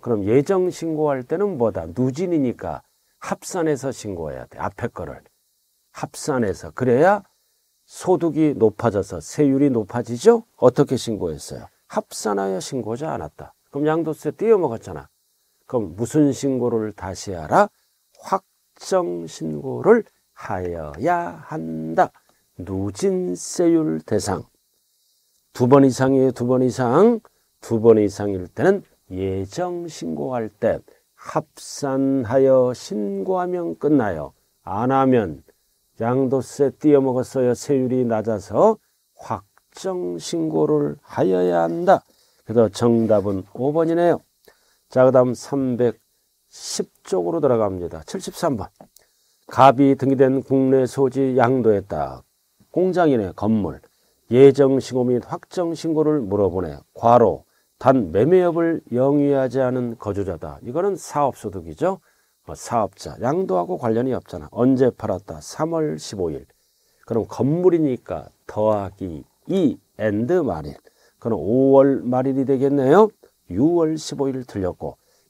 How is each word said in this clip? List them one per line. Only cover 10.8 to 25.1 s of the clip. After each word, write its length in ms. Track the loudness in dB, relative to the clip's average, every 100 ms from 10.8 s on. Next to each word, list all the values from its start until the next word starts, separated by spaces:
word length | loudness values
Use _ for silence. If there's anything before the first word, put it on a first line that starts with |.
| 0 0
신고했어요? 720 | -4 -6 -6 -8 -12 -14 -16 _ _
합산하여 760 | -8 -8 -8 -6 -4 -4 -6
신고하지 460 | -8 -8 -8 -8 -8
않았다. 480 | -8 -10 -14 -20 _ _
그럼 160 | -4 -2
양도세 460 | 0 -2 -6 -8
띄어먹었잖아. 760 | -2 2 4 2 -4 -10 -14 -16 _ _ _ _ _ -6
그럼 280 | -4 -4 -6
무슨 360 | -2 2 2
신고를 600 | 0 -2 -2 -2 -2 -4
다시 400 | -8 -12 -10 -10
하라? 380 | -10 0 2 2 _ _ _ _ _
확정 1080 | -6 -6 _ _ _ _ -2 -2 -2 -6 -10
신고를 800 | -10 -10 -8 -8 0 4 4 4 _ _
하여야 1080 | -16 -8 -6 -6 -8 -10 -6 -2 -2 -4 -12 -12
한다. 640 | -10 -10 -8 -6 0 -2 _ _ _ _ -16
누진세율 1400 | -8 -6 -6 -2 -2 -2 -4 -8 -8 0 2 2 0 -4
대상. 400 | -4 -4 -2 -6 -8 _ _ _ _ _ _